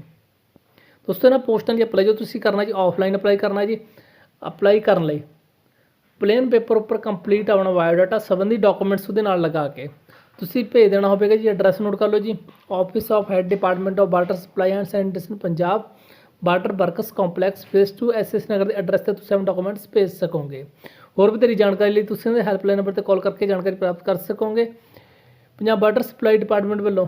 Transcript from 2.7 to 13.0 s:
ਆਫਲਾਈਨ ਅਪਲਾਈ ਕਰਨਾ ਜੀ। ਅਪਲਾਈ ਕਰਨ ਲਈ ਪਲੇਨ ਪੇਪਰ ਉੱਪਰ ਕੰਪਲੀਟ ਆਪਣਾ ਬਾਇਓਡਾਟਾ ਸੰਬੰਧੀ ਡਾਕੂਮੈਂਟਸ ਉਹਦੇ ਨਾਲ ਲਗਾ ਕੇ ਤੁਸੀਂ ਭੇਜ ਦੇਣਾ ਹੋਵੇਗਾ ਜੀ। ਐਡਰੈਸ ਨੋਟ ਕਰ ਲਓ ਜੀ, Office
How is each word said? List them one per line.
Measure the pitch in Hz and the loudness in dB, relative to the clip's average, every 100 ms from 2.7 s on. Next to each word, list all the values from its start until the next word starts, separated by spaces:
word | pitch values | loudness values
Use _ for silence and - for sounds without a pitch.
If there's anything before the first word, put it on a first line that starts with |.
| 196 | 0
ਆਫਲਾਈਨ | 185 175 190 196 | -2 0 -2 0
ਅਪਲਾਈ | 202 202 | 0 0
ਕਰਨਾ | 208 202 | 0 -2
ਜੀ। | 208 220 - _ _ _ _ _ - | -4 -4 -10 _ _ _ _ _ -14
ਅਪਲਾਈ | - 202 214 | -2 2 4
ਕਰਨ | 214 185 | 4 2
ਲਈ | 156 147 - _ _ _ _ _ _ _ _ - | 0 -4 -8 _ _ _ _ _ _ _ _ -4
ਪਲੇਨ | 202 240 254 | 0 2 4
ਪੇਪਰ | 233 226 220 | 2 2 0
ਉੱਪਰ | 220 220 | 0 -6
ਕੰਪਲੀਟ | 220 196 - 208 214 | -4 -6 0 0 2
ਆਪਣਾ | 202 190 | 2 2
ਬਾਇਓਡਾਟਾ | 180 170 170 185 220 | 2 2 2 2 0
ਸੰਬੰਧੀ | - 185 202 233 | -2 -2 0 2
ਡਾਕੂਮੈਂਟਸ | 202 180 196 196 196 | 2 2 0 -2 -2
ਉਹਦੇ | 208 | -2
ਨਾਲ | 208 180 | 0 0
ਲਗਾ | 165 160 143 | 0 -2 -4
ਕੇ | 131 143 - _ - _ - | -8 -14 -16 _ -20 _ -16
ਤੁਸੀਂ | 190 254 | -6 -6
ਭੇਜ | 240 240 208 | 0 6 6
ਦੇਣਾ | 196 196 | 6 2
ਹੋਵੇਗਾ | 196 208 220 | 2 2 2
ਜੀ। | 220 | 2
ਐਡਰੈਸ | 190 190 190 | 2 2 2
ਨੋਟ | 208 196 | -2 0
ਕਰ | 208 | 0
ਲਓ | 214 | 0
ਜੀ, | 214 196 - - - 185 | -2 -8 -10 -20 -8 -4
Office | 185 226 | -2 -4